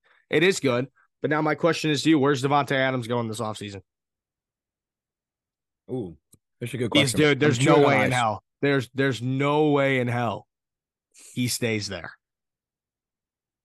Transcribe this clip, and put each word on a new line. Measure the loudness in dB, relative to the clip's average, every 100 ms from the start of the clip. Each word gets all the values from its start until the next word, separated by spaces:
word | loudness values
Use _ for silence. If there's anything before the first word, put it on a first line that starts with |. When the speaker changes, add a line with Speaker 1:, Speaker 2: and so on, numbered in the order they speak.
| _ _ -4
Speaker 1:
it | 2
is | 2 2
good. | 0 -2 -4 _ _ _
But | -2
now | 0
my | -2
question | 0 0 0 -2
is | 0
to | 4
you, | 4
where's | 4 0
Davante | 0 0 0
Adams | 0 0 -2 -4
going | -4 -4
this | -6
offseason? | -8 -8 -12 -14 -18 _ _ _ _ _ _ _ _ _ _ _ _ _ _ _ _ _ _ _ -12
Speaker 2:
Ooh, | -10 -10 -14 _ _ _ -14
that's | -10
a | -6
good | -2
Speaker 1:
He's, | 0 0
Speaker 2:
question. | 2
Speaker 1:
dude, | 2 4
there's | 2 2
Speaker 2:
I'm |
Speaker 1:
no | 4
Speaker 2:
chewing | 6
on | 6
Speaker 1:
way | 4 2
in |
Speaker 2:
ice. | 0
Speaker 1:
hell. | -2 -4 -10 _
There's, | 0 0 -2
there's | -2 -2 -2
no | -4 -2 0 2 2
way | 2 2 0
in | 0
hell | -2 -4 -6 -12 _ _ _ _ _ _ -20 -10
he | -4 -4
stays | -4 -4 -4 -6
there. | -10 -12 -20 _ _ _ _ _ _ _ _ _ _ _ _ _ _